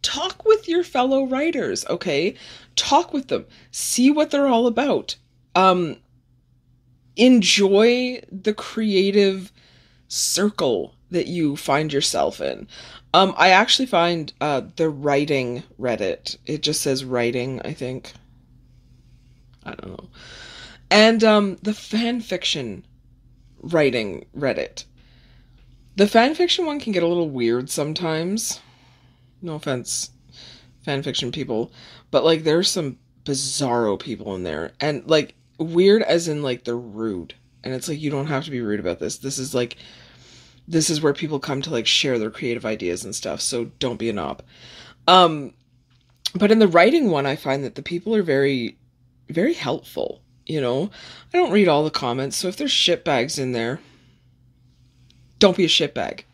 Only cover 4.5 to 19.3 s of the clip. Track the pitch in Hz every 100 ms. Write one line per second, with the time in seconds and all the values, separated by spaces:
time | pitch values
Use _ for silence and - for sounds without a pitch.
4.5 | 233 240 226 277 160 - - _ _ _
5.5 | 175 190 180 165 117 _ _ _ _ _
6.5 | _ _ _ _ _ _ - 247 247 180
7.5 | - 196 196 226 247 254 254 - 196 196
8.5 | 214 - - 220 190 196 202 196 190 185
9.5 | _ _ _ _ _ _ - - - 208
10.5 | - 151 104 - _ _ 175 - 175 156
11.5 | 143 - 143 156 143 - - 73 - 69
12.5 | 57 - - - - _ 170 190 - 180
13.5 | 185 233 - 262 180 170 170 156 - 151
14.5 | 139 107 - 160 143 143 143 143 139 123
15.5 | 123 - - 123 110 98 - - - -
16.5 | 151 151 151 147 131 131 123 120 123 127
17.5 | 131 - 156 123 127 - - _ _ _
18.5 | _ _ _ _ - _ _ _